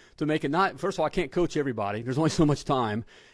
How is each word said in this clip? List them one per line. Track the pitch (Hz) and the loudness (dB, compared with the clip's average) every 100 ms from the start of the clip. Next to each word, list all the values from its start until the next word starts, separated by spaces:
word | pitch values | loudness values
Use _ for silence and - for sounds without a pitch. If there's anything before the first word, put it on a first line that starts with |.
| - - | -20 -6
to | 156 | -2
make | 156 | 0
it | 151 | 0
not, | 160 190 - | 2 0 0
first | 196 185 | -4 -2
of | |
all, | 156 | -2
I | |
can't | - 151 | 0 -2
coach | - 170 156 | 0 0 0
everybody. | 139 110 101 104 | -2 -2 -2 -4
There's | 120 131 | -4 0
only | 156 | 2
so | - 151 | 4 4
much | 139 - | 2 0
time. | 135 117 104 - - - | 0 0 -2 -6 -16 -20